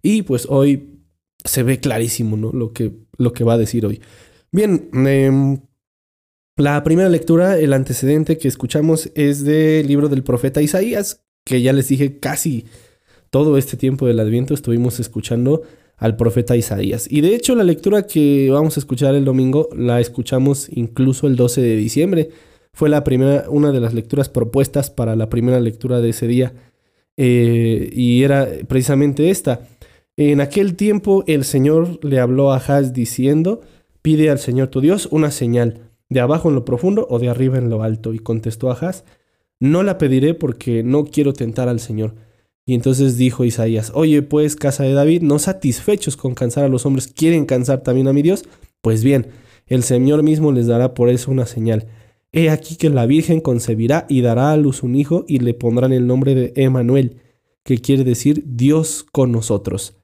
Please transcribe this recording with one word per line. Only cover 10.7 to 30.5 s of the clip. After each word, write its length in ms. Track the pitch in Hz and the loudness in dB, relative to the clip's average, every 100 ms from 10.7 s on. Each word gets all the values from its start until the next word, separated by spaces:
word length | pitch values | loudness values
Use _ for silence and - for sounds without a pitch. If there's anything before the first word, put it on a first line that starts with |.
| 185 214 220 196 - _ _ | 0 -2 -2 -6 -10 _ _
que 180 | - 127 | -4 0
ya 100 | 123 | 2
les 160 | 139 135 | 0 0
dije, 300 | 135 139 139 | 0 -2 -4
casi 480 | 131 135 - 123 - - - _ _ _ _ | -8 -6 -4 -6 -10 -20 -20 _ _ _ _
todo 260 | 135 151 139 | 0 2 2
este 200 | 139 127 | 0 -2
tiempo 300 | 131 135 127 | -2 0 0
del 140 | 117 | 2
Adviento 340 | 107 117 131 | 2 0 -2
estuvimos 440 | 147 - 117 123 120 | -4 -2 0 0 -4
escuchando 600 | 113 113 110 120 123 156 - - _ _ | -8 -8 -4 -2 0 0 -4 -20 _ _
al 200 | 110 113 | -4 0
profeta 400 | 117 113 117 123 | 0 0 0 -2
Isaías. 500 | 113 101 98 120 - | -2 -4 -4 -4 -4
Y 100 | 151 | 0
de 140 | 160 | 2
hecho, 200 | 233 240 | 2 2
la 80 | 247 | 2
lectura 440 | 185 165 - 208 196 | 2 2 0 0 0
que 420 | 160 147 143 135 | 2 2 4 2
vamos 260 | 139 160 151 | 2 2 -2
a 40 | |
escuchar 340 | 139 127 139 | -6 -2 2
el 100 | 139 | 2
domingo, 440 | 135 131 131 143 156 113 | 2 2 2 0 -2 -2
la 240 | 120 120 | 0 0
escuchamos 680 | 117 120 117 127 135 139 - | -2 -4 -4 0 0 0 -4
incluso 560 | - 117 113 131 131 147 | -8 -6 0 0 2 0
el 100 | 127 | 2
doce 240 | 123 123 | 0 2
de 160 | 123 110 | 0 0
diciembre. 540 | 107 131 175 175 156 - _ _ _ | -2 0 0 0 -2 -8 _ _ _
Fue 160 | - 151 | -2 0
la 160 | 147 | 2
primera, 400 | 147 127 135 139 - | 0 2 2 2 0
una 220 | 147 147 | 0 2
de 100 | 135 | 0
las 140 | 113 | -2
lecturas 340 | 113 113 139 135 | -4 -4 -4 -2
propuestas 600 | - 117 135 139 147 131 | -2 -2 0 0 -2 -6
para 240 | - 113 | -4 -2
la 140 | 110 110 | -2 -2
primera 320 | 120 120 127 | -2 0 0
lectura 400 | 117 107 123 123 | 0 -4 -4 0
de 80 | 117 | 0
ese 180 | 110 117 | -2 -2
día. 280 | 123 127 - _ _ _ _ _ - | 0 0 -6 _ _ _ _ _ -2
Eh, 720 | 127 123 120 117 113 113 - | 2 4 4 2 2 0 -4
y 300 | 123 123 120 | -2 2 2
era 260 | 135 139 135 80 - | 4 2 0 -6 -4
precisamente 640 | 131 127 139 147 139 156 | -2 0 2 2 2 0
esta. 380 | 190 - 120 - _ - _ _ - | 0 -2 -4 -8 _ -20 _ _ -2
"En 240 | 147 143 | 2 2
aquel 340 | 139 | 0